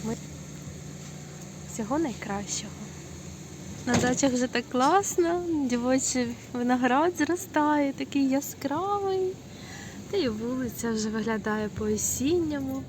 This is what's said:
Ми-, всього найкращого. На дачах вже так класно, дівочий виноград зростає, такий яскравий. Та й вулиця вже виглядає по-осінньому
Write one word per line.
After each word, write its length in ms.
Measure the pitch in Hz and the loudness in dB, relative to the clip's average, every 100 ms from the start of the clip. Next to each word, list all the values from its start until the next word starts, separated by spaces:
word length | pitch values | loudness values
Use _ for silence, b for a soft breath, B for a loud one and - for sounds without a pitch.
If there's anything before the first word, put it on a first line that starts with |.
Ми-, 120 | 214 226 - - - - - - - - - - - - - - - | -4 -6 -8 -14 -14 -14 -12 -12 -14 -14 -14 -14 -14 -14 -14 -14 -10
всього 260 | - 214 294 | -8 -2 0
найкращого. 720 | 320 202 - 202 202 - 202 - - - - - - - - - - - - | 0 -2 -6 -6 -4 -6 -8 -12 -12 -12 -14 -14 -14 -14 -14 -14 -12 -8 2
На 80 | |
дачах 380 | 240 247 254 277 | 4 4 4 4
вже 140 | 247 254 | 4 2
так 180 | 247 233 | 0 0
класно, 760 | 247 269 370 403 - 339 349 349 311 | 4 6 6 4 2 4 2 2 2
дівочий 720 | 262 240 247 262 - 254 240 233 - | 2 2 4 4 4 0 0 -2 -6
виноград 640 | 247 247 247 247 262 339 349 | -2 2 4 6 6 4 2
зростає, 760 | 294 349 - 311 294 294 277 | 0 0 0 2 4 4 4
такий 360 | 262 269 277 269 | 0 -2 2 4
яскравий. 1040 | 269 285 - 277 294 381 403 392 381 370 381 - B B B B B - | 4 0 -6 -2 0 0 0 2 2 0 -4 -12 B B B B B -2
Та 60 | 403 | 0
й 120 | 269 | 0
вулиця 640 | 214 233 262 247 - 233 | 0 -4 -2 -4 -2 -2
вже 160 | 220 214 | 0 0
виглядає 600 | 220 214 220 220 214 214 | 0 0 0 0 -2 -2
по-осінньому 1120 | - 214 208 - - 262 349 320 285 269 269 | -2 0 0 0 0 2 2 2 -2 -2 -4